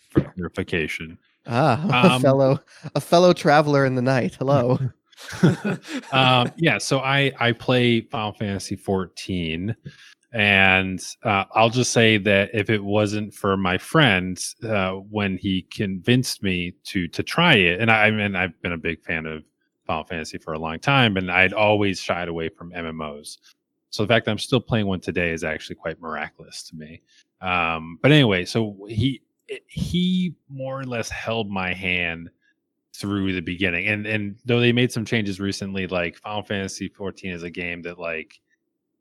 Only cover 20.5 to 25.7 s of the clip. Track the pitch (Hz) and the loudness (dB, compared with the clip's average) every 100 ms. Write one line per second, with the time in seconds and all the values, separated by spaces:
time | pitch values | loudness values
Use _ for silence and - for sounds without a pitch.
20.5 | 78 80 80 - 139 113 95 92 90 95 | -8 -6 -4 2 4 4 2 0 2 4
21.5 | 107 107 104 101 87 - 87 85 82 80 | 4 4 4 2 -2 -4 -4 -4 -6 -6
22.5 | - 85 87 82 78 76 73 - - _ | -10 -14 -10 -10 -8 -10 -12 -18 -20 _
23.5 | _ _ _ _ - 101 113 113 104 - | _ _ _ _ -4 2 2 2 -4 -2
24.5 | 123 - 113 98 92 - 87 85 80 82 | -2 0 -2 0 -4 -4 -2 -2 -2 -6
25.5 | 78 - | -8 -10